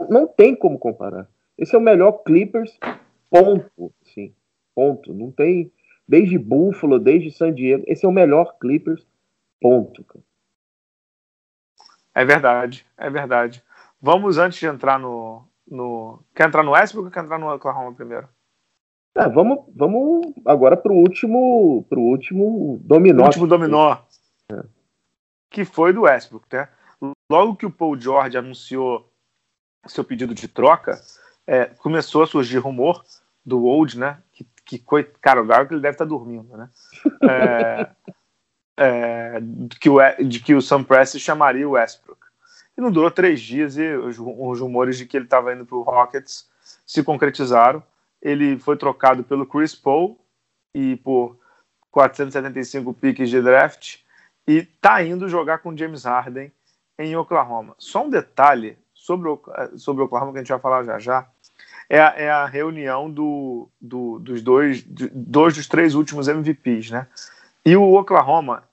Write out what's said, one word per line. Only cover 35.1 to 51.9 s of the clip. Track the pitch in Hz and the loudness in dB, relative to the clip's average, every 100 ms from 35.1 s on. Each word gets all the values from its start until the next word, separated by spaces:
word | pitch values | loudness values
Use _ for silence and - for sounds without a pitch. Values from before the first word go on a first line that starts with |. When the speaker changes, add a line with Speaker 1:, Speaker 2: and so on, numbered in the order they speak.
| _ | _
Speaker 2:
cara, | 139 127 | 2 2
o | 110 | 4
Garo | 117 139 | 2 2
que | |
ele | 160 | -4
deve | 143 143 | -4 -4
tá | |
dormindo, | 156 147 117 117 117 110 | -6 -8 -10 -16 -18 -20
né? | 127 _ _ - - - | -20 _ _ -6 -6 0
É, | - 127 127 120 113 117 - _ - - _ _ _ _ _ - | 2 2 2 0 -2 -4 -8 _ -20 -20 _ _ _ _ _ 0
<laughs> | |
é, | 131 120 117 117 117 113 117 117 120 - | 0 0 -4 -8 -10 -10 -12 -12 -14 0
que | 143 | 4
o, | 139 135 - 135 | 6 6 4 -4
de | 117 | -2
que | 120 | 2
o | 143 | 2
Sam | 131 143 | 4 0
Presti | 131 135 131 139 | 4 4 4 0
chamaria | - 151 143 127 143 | -4 0 0 0 0
o | |
Westbrook. | 127 113 - _ - _ _ _ _ _ - | 0 -2 -6 _ -20 _ _ _ _ _ -6
E | |
não | 247 | -2
durou | 165 165 | 2 0
três | - 185 139 | 2 0 0
dias | 110 135 151 139 | -4 -6 -6 -4
e | 160 135 | -6 -6
os, | 120 117 | -8 -10
os | 120 113 127 123 | -14 -12 -10 -8
rumores | 127 123 127 127 | -6 -2 -2 -4
de | 123 | -6
que | 139 | -6
ele | 120 | 0
tava | 127 123 | 0 0
indo | 123 120 | -8 -10
pro | 123 | -10
Rockets | 120 123 123 139 - - _ _ _ _ - | -2 0 0 -4 -12 -20 _ _ _ _ -8
se | 156 | -6
concretizaram. | 147 143 143 139 127 120 120 156 - _ _ _ | -4 -2 -4 -4 0 4 4 2 -10 _ _ _
Ele | 147 143 143 131 | -6 -2 -2 -2
foi | - 143 | -4 -2
trocado | 143 - 135 131 | -4 0 0 0
pelo | 120 139 135 | -2 -6 -4
Chris | 147 156 - | -4 -4 -4
Paul | 139 147 190 226 _ _ _ _ _ | -2 0 -2 -8 _ _ _ _ _
e | 139 131 123 | -6 -4 -4
por | 131 127 120 120 _ _ _ _ _ | -2 -2 -2 _ _ _ _ _ _